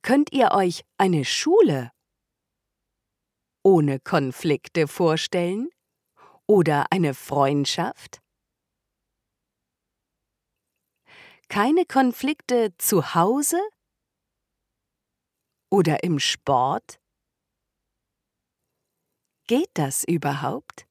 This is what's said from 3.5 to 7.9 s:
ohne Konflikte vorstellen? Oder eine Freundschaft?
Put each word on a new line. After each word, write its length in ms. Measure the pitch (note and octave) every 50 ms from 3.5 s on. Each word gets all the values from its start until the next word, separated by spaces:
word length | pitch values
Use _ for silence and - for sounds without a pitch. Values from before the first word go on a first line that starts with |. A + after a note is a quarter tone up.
| _ _
ohne 380 | _ G3 F#3+ E3 D3+ C#3+ C3+ C3+
Konflikte 880 | _ - - G3 C#3 B2+ B2+ - - E3 D3 - - - _ E3+ D#3 C#3+
vorstellen? 800 | - - F3+ D#3+ D#3 D#3+ - - - F3+ F3 F3 F#3+ G#3+ B3+ E4+ _ _ _ _ _ _ _ _ _ _ _ _ _ _ _
Oder 400 | - G#3+ F#3+ D#3+ D#3 D3 C#3+ - -
eine 220 | E3 F#3+ E3+ D3
Freundschaft? 1080 | B2+ - - - C#3 C#3+ C#3 C3+ D3 C#3+ C#3 - - - E3+ G#3